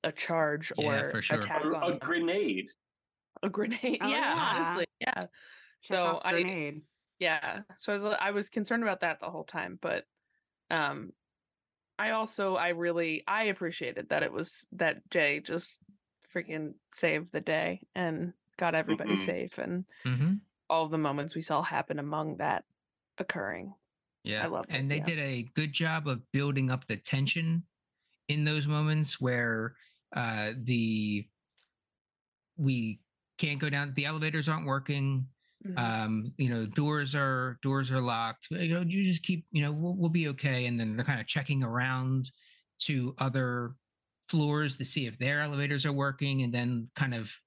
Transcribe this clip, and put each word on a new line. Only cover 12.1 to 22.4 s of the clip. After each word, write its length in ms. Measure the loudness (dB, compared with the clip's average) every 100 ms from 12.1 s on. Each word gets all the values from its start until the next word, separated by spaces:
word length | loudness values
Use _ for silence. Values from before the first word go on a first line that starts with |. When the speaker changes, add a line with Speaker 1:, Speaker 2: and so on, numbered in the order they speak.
Speaker 1:
also, 420 | 0 -2 0 2 2
I 120 | 2
really, 540 | 2 2 2 2 0 0
I 160 | 0
appreciated 640 | 2 0 -2 -4 -6 -6 0
that 140 | 2
it 100 | 2
was, 340 | -2 -6 -8 -14
that 340 | 0 0 0 _
Jay 300 | 2 2 2
just 380 | -2 -4 -4 -16 -20 -20 _ _ -8
freaking 380 | -8 -6 -6 -6 -10 _
saved 360 | 0 2 2 -2
the 120 | -4
day 440 | 0 0 0 -4 -8
and 380 | -2 -2 0 -4 -8 _ -2
got 180 | 0
everybody 420 | 2 0 -2 2 0
Speaker 3:
Mm-hmm. 100 | 0
Speaker 1:
safe 320 | -2 -4 -6
and 260 | -4 -4 -4 -6 -2
Speaker 2:
Mm-hmm. 280 | 2 4 2 -2 _ _
Speaker 1:
all 180 | 2 2
the 80 | 2
moments 380 | 2 0 -2
we 80 | -6
saw 180 | -2 0
happen 360 | 0 -2 -2 -4
among 400 | -4 -4 -4
that 260 | -2